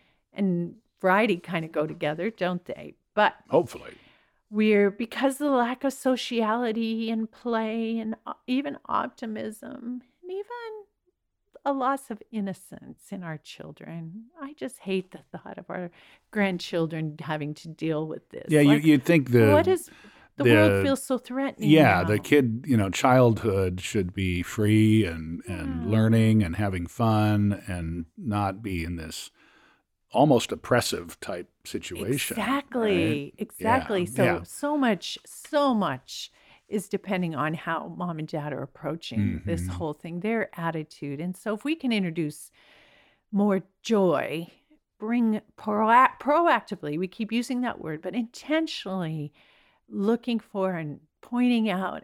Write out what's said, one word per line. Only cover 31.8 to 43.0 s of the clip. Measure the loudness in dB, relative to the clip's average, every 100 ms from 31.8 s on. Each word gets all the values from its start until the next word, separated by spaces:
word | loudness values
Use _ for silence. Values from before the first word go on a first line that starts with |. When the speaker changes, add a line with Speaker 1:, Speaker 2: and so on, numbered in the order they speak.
| -8 -8 -4 -4 -4 -4
Speaker 1:
Exactly. | -2 -4 -4 -2 0 2 0
Speaker 2:
right? | -2 -6 -10
Speaker 1:
Exactly. | -12 -4 0 0 0 -2
Speaker 2:
Yeah, | -2 2
Speaker 1:
So, |
Speaker 2:
yeah. | 2 0
Speaker 1:
so | -6 -6 -4 0
much, | 2 0 -4 -12 -16
so | -20 -4 0 2 2
much | 0 -4 -10 -16 -16 _ _ _ -6
is | -6 -4
depending | -6 -4 -4 -2 -2
on | -4
how | -4 -6 -6 -6 -8
mom | -6 -6
and | -6
dad | -6 -6
are | -6
approaching | -10 -8 -8 -8 -6 -2 -2 -2 -4
this | -4
Speaker 2:
Mm-hmm. | -4
Speaker 1:
whole | -6 -6
thing, | -8 -10 -6
their | -4 -4 -4 -6
attitude. | -6 -6 -8 -10 -10 -6
And | -8 -6
so | -8
if | -6
we | -4 -4
can | -2
introduce | 0 0 -2 -4 -6 -18 _ _ _ _ _